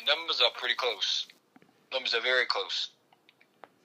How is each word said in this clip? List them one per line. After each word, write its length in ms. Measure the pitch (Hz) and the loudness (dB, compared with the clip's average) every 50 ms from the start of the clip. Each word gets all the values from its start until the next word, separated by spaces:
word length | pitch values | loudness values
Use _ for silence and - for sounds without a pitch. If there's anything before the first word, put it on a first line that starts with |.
| - | 2
numbers 340 | 135 147 160 165 165 151 131 123 | 2 0 0 0 -2 2 4 4
are 60 | 117 - - | 4 4 0
pretty 160 | 127 123 123 | -2 -2 -2
close. 500 | - 127 120 107 98 - - - - - - - _ _ _ _ - - _ _ _ _ - | 0 0 -2 0 0 -2 -2 -2 -2 -4 -8 -14 _ _ _ _ -20 -20 _ _ _ _ -6
Numbers 220 | - 131 127 - 117 | -6 -4 -2 0 -2
are 60 | 117 | 0
very 240 | 113 127 127 127 120 | 2 2 2 2 2
close. 440 | - - 104 95 87 - - - - - _ _ _ _ _ _ _ - _ _ _ _ - - - _ _ | 2 0 -2 -2 -2 -4 -4 -4 -6 -8 _ _ _ _ _ _ _ -20 _ _ _ _ -20 -20 -20 _ _